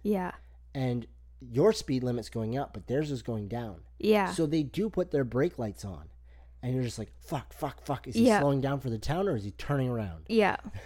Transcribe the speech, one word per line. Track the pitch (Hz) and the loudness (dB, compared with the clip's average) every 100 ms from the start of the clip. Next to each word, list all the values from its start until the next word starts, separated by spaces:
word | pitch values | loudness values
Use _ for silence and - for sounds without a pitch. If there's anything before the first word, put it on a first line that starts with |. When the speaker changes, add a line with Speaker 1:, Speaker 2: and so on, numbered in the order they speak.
Speaker 1:
Yeah. | 202 202 180 - - - - | 0 0 -2 -8 -18 -20 -10
Speaker 2:
and | 139 131 120 113 - - - | -2 0 -2 -4 -16 -20 -20
your | 123 117 196 | -4 4 4
speed | 214 - 131 | 4 0 -2
limit's | 123 120 107 | 0 -2 -4
going | 117 110 127 | -4 -2 -2
up, | 143 | -4
but | 107 - | -8 -4
theirs | 127 151 | -2 0
is | 135 | -4
going | - 110 104 | -4 -6 -4
down. | 117 117 85 - - | -6 -8 -10 -16 -2
Speaker 1:
Yeah. | 202 214 185 | 4 4 4
Speaker 2:
So | 180 156 | 2 2
they | 160 | 2
do | 143 - 214 | 0 -2 -2
put | 185 180 | 0 0
their | 147 | 0
brake | 127 120 170 - | 2 2 0 0
lights | 113 92 | -6 -6
on, | 101 80 - - - - - - | -10 -10 -14 -20 -20 -20 -20 -10
and | 123 | -4
you're | 127 | -2
just | 123 113 | -2 -4
like, | 104 - | -10 -12
"Fuck, | - 151 - | -8 -8 -8
fuck, | - 147 - | -8 -8 -6
fuck. | - 135 - | -6 -6 -2
Is | |
he | 170 233 | 6 6
Speaker 1:
Yeah. | 208 | 8
Speaker 2:
slowing | 143 139 | 4 4
down | 135 139 | 0 -2
for | 131 | -2
the | 113 | -4
town, | - 165 202 | -2 0 2
or | 127 | 0
is | |
he | 101 | -4
turning | - - 143 127 | -8 -2 0 0
around?" | 120 101 82 - | -2 -4 -8 0
Speaker 1:
Yeah. | 220 202 - - 196 | 4 4 2 -6 -12